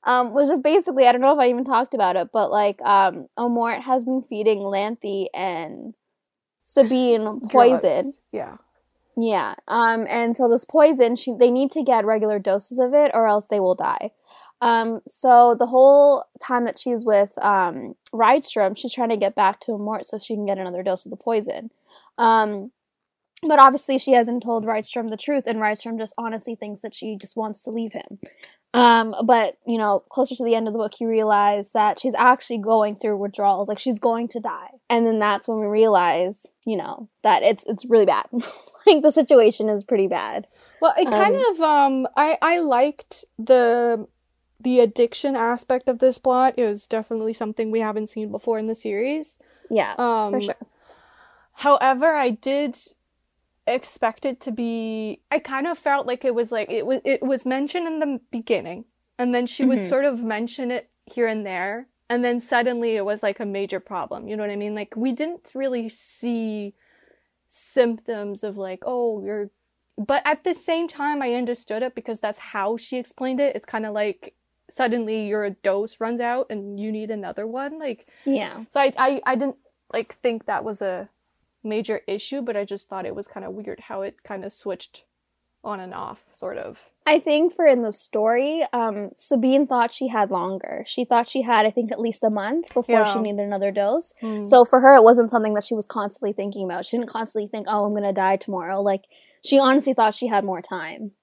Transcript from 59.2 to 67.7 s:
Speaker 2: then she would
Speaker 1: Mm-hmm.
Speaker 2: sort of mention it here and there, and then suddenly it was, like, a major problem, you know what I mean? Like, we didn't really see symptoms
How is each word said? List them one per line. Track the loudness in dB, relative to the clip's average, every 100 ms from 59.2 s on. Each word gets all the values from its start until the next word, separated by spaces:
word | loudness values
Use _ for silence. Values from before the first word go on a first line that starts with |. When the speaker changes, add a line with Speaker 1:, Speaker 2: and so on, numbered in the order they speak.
| -2
Speaker 2:
then | -2 -4
she | -2
would | 0 0
Speaker 1:
Mm-hmm. | 0
Speaker 2:
sort | 0
of | 0 -2
mention | -6 -6 -6 -8 -6
it | -6 -8 _ -16
here | -4 -2
and | -2 -6
there, | -6 -6 -8 -12 _ _
and | -2
then | 0 -2
suddenly | -2 0 0 -2 -2 -2
it | -2
was, | -2
like, | -4 -4
a | -6
major | -6 -6 -8
problem, | -8 -10 -10 -12 -10
you | -8
know |
what | -8
I | -6
mean? | -8
Like, | -8 -10
we | -6 -4
didn't | -4 -6 -10 -14
really | -8 -6 -6 -8
see | -12 -14 -10 -6 -4 -6 -8 -10 -14 _ _ _ _ _ _ _
symptoms | -12 -6